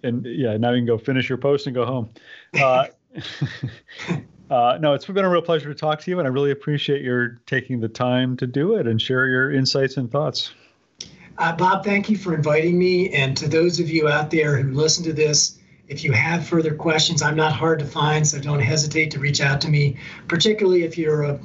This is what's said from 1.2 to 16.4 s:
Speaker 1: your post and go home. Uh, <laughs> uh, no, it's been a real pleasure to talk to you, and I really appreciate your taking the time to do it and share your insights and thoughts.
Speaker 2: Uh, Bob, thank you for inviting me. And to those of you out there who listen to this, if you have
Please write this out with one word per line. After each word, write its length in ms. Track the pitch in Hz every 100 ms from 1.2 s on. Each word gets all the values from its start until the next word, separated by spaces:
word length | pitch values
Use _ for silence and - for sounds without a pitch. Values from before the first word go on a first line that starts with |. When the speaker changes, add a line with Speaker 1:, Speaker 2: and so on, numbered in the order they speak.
| 123
Speaker 1:
your 100 | 127
post 280 | 135 143 139
and 80 |
go 100 | 127
home. 260 | 117 131 113 - - - -
Uh, 320 | 120 135 127 135 - _ 226
<laughs> 1300 | - - 104 - 123 - _ - - 170 - - -
uh, 280 | 131 120 170
no, 140 | 156
it's 140 | 139 -
been 180 | 196
a 60 | 190
real 120 | 175
pleasure 300 | 165 165 143
to 20 |
talk 240 | 147 156 151
to 80 | -
you, 100 | 180
and 80 | 143
I 20 |
really 220 | 127 143
appreciate 500 | 139 - 147 - 143
your 380 | 135 123 120 120 -
taking 340 | 131 127 127
the 80 | 110
time 480 | - 123 127 127 127
to 100 | 127
do 280 | 127 160
it 120 | 220 127
and 160 | 113
share 240 | - 131 131
your 240 | 127 131
insights 460 | 139 131 143 135 135
and 160 | 120
thoughts. 400 | 143 151 - - - _ _ _ _ - - - -
Speaker 2:
Uh, 180 | 165 165
Bob, 280 | 180 196
thank 240 | 208 202 202
you 80 | 208
for 180 | 185
inviting 440 | 160 151 151 165 175
me. 320 | 180 180 190
And 260 | 147 135 135
to 100 | 156
those 320 | 160 175 175
of 80 | 160
you 180 | 160 151
out 220 | 147 -
there 300 | 160 151 139
who 100 | 139
listen 300 | 131 156 160
to 80 | 170
this, 460 | 147 151 147 - - - _ _
if 140 | 143
you 80 | 160
have 340 | 117 156 175